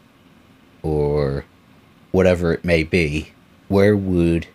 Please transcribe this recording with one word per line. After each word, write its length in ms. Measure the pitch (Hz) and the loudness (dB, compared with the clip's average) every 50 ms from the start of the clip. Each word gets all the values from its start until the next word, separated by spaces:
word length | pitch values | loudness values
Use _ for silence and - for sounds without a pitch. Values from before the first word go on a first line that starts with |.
| _ _ _ _ _ _ _ _ _ _ _ _ _ _ _ _ | _ _ _ _ _ _ _ _ _ _ _ _ _ _ _ _
or 640 | - 80 76 76 73 73 73 73 71 69 69 69 - - _ _ _ _ _ _ _ _ _ _ _ _ | -8 -6 -4 -2 -2 -2 -2 -2 -4 -4 -6 -8 -10 -14 _ _ _ _ _ _ _ _ _ _ _ _
whatever 420 | - 92 92 92 90 85 87 82 80 | 0 2 2 2 2 2 0 -2 -2
it 100 | - - | -2 -2
may 200 | 87 85 80 78 | 0 0 0 0
be, 480 | 76 - 92 82 73 73 76 76 - - _ _ _ _ _ _ - | 0 0 0 0 0 -2 -6 -8 -10 -14 _ _ _ _ _ _ -2
where 260 | 98 101 98 104 104 101 | 0 2 4 4 2 2
would 480 | 95 95 90 87 85 85 82 85 85 - _ | 0 0 0 2 2 2 0 -2 -4 -8 _